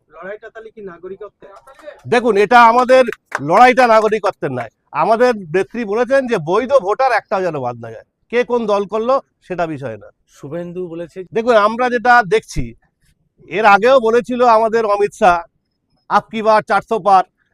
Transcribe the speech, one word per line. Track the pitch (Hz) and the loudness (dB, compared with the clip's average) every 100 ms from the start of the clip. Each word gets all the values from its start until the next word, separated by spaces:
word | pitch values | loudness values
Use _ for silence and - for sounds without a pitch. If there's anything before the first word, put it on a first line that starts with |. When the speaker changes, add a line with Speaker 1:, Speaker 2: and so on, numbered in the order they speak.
| _ | _
Speaker 1:
লড়াইটা | 156 185 208 220 | -20 -16 -16 -18
তাহলে | 226 220 | -20 -20
কি | 214 | -18
নাগরিকত্বের? | 196 170 185 196 202 _ - 196 - - 294 - 123 | -18 -18 -18 -16 -18 _ -20 -20 -20 -20 -20 -20 -4
Speaker 2:
দেখুন, | 240 233 196 | 0 0 0
এটা | 208 240 | 4 6
আমাদের | 233 240 247 262 240 - _ - | 6 4 4 2 2 -4 _ -10
লড়াইটা | 147 190 247 240 240 | 0 4 4 4 4
নাগরিকত্বের | 220 214 214 190 - 160 | 4 2 0 -4 -6 -8
নয়। | 123 117 _ _ | -8 -10 _ _
আমাদের | 139 170 220 247 220 | -4 0 2 0 0
নেত্রী | 175 175 190 226 214 | -4 -4 -4 -8 -6
বলেছেন | 214 240 269 - | -4 0 -2 -2
যে | 220 | -4
বৈধ | 151 196 254 | -2 -4 0
ভোটার | 277 185 208 262 | 0 0 -2 0
একটাও | 214 - 196 | -2 -2 -4
যেন | 185 151 | -4 -6
বাদ | 123 120 | -8 -10
না | 117 | -14
যায়, | 107 - _ _ | -18 -20 _ _
কে | 233 | -4
কোন | 240 240 214 | -2 -4 -2
দল | 202 196 | -2 -2
করলো | 220 233 262 - _ | -4 -2 -4 -4 _
সেটা | - 180 165 | -12 -6 -6
বিষয় | 143 135 107 | -6 -12 -14
না। | 101 _ _ | -18 _ _
Speaker 3:
শুভেন্দু | _ 139 165 175 175 180 | _ -14 -12 -12 -12 -12
বলেছে | 165 170 190 180 | -12 -14 -16 -8
Speaker 2:
দেখুন, | 226 233 226 | -4 2 2
আমরা | 208 226 254 | 2 0 -4
যেটা | 240 247 240 | -2 2 2
দেখছি, | 196 220 - - 117 - _ _ _ _ _ _ - | 2 -2 -2 -8 -10 -12 _ _ _ _ _ _ -10
এর | 165 220 | 0 4
আগেও | 202 233 269 | 4 4 2
বলেছিল | 220 233 233 247 247 | 2 0 -2 0 2
আমাদের | 220 226 226 220 | 2 2 0 0
অমিত | 202 208 | 0 -2
শাহ, | - 202 175 - _ _ _ _ _ - | 2 2 2 -4 _ _ _ _ _ -4
"আপ | 202 - | -2 -2
কি | 220 | -4
বার | 214 214 | 0 0
চারশো | - 202 - 226 | 2 -4 -2 -4
পার", | 180 190 - _ _ | 2 2 2 _ _